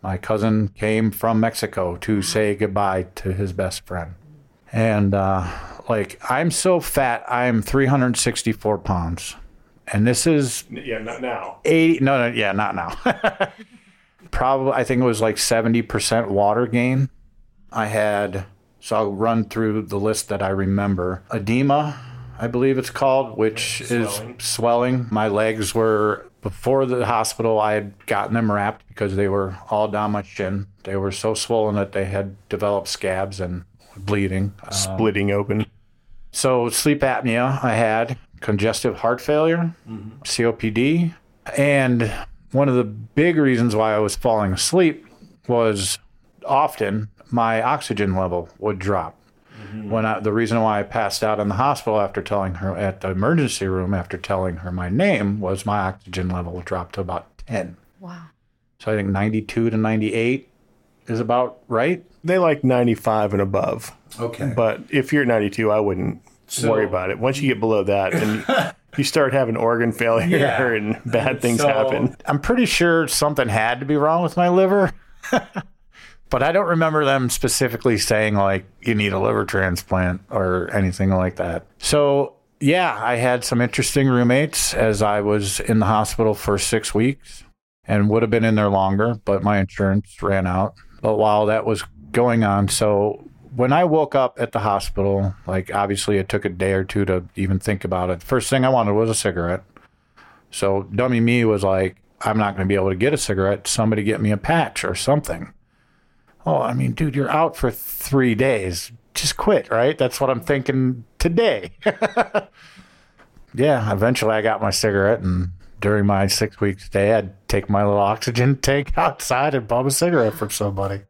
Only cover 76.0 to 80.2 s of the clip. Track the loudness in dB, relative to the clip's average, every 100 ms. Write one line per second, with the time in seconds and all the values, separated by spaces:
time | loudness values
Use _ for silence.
76 | -20 -20 -4 0 2 2 2 2 2 2
77 | 2 2 2 0 -2 0 0 0 0 0
78 | 2 2 2 2 2 0 -4 _ -2 0
79 | 2 0 0 0 0 0 0 -2 -2 0
80 | 0 -2